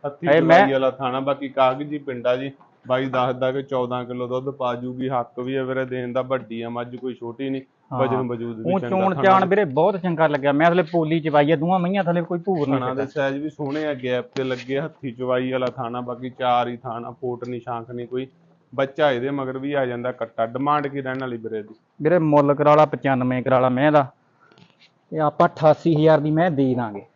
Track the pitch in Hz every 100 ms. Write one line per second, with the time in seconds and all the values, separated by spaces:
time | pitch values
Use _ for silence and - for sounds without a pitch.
0 | 143 - 170 156 160 170 147 135 131 131
1 | 131 131 135 135 139 135 131 135 147 147
2 | 139 123 120 127 135 135 _ _ 120 127
3 | 135 131 127 123 131 135 135 131 123 123
4 | 120 123 123 127 135 135 123 120 123 127
5 | 131 131 120 - 123 135 127 131 131 127
6 | 123 123 127 131 107 113 117 120 120 123
7 | 127 120 117 117 135 135 135 _ _ 127
8 | 131 127 127 120 117 110 139 190 123 190
9 | 190 165 190 190 185 196 185 135 180 196
10 | 180 160 160 147 143 143 170 175 165 170
11 | 156 165 156 147 147 160 165 185 175 202
12 | 175 175 165 175 170 180 143 135 127 131
13 | 139 151 139 139 151 151 143 147 151 143
14 | 127 123 120 - 131 127 120 135 156 -
15 | 127 117 127 127 127 127 123 123 117 123
16 | 123 120 127 120 123 123 120 120 127 117
17 | 120 120 127 120 123 123 120 117 117 120
18 | 120 127 131 _ _ _ _ 127 135 151
19 | 151 120 131 143 131 131 139 143 127 120
20 | 123 123 113 - 113 127 143 147 139 139
21 | 131 131 131 117 110 110 104 - _ _
22 | 147 175 156 147 143 143 147 151 147 139
23 | 139 127 127 127 123 127 127 127 147 151
24 | 131 _ _ _ _ _ - _ _ _
25 | _ 156 147 - 175 - 156 147 170 151
26 | 156 156 151 156 180 139 135 123 113 101
27 | -